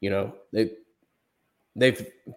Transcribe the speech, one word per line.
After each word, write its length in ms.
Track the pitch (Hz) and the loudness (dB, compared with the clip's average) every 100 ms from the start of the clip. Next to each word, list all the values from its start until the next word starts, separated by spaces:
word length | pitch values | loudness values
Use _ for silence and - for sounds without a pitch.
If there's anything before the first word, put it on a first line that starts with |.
you 100 | 98 | -2
know, 240 | 98 98 - - | 0 -2 -6 -6
they, 200 | 107 113 - - _ _ _ _ _ _ _ _ | 0 0 -2 -20 _ _ _ _ _ _ _ _
they've 320 | - 127 - - - - | 2 2 2 -6 -16 -20